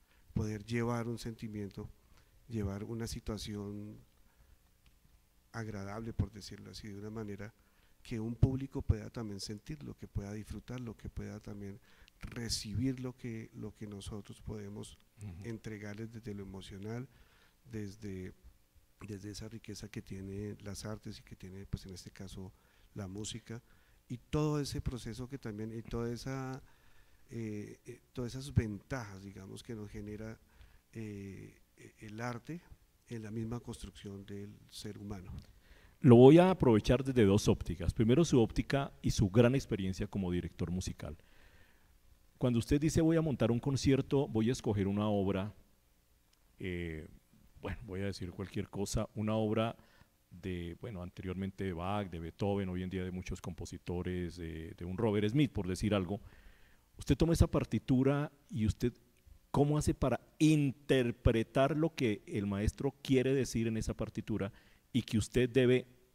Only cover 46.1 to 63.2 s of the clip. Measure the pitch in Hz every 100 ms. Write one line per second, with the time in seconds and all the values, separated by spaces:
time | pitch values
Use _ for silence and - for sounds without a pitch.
46.1 | _ _ _ _ - 92 87 85 78 80
47.1 | - _ _ - - - - 110 92 98
48.1 | 92 90 - 95 107 95 98 101 - 107
49.1 | - 107 110 110 110 113 - - _ _
50.1 | _ _ 90 92 90 85 85 113 95 90
51.1 | - 92 90 95 - 95 82 90 104 98
52.1 | 82 82 - 101 101 95 90 92 92 92
53.1 | 90 90 95 - 85 85 87 - 90 87
54.1 | 90 87 82 82 80 82 - 87 92 110
55.1 | 104 104 131 143 - 90 90 107 101 90
56.1 | 101 - - - - - _ _ - -
57.1 | 147 165 170 165 156 - 110 - 131 135
58.1 | 143 151 _ - 123 107 - 123 - _
59.1 | _ - - _ - 147 151 156 156 -
60.1 | - - - 156 156 139 - - 135 120
61.1 | - 131 113 110 143 139 151 160 - 123
62.1 | 104 - 107 101 101 107 - 135 - -
63.1 | 131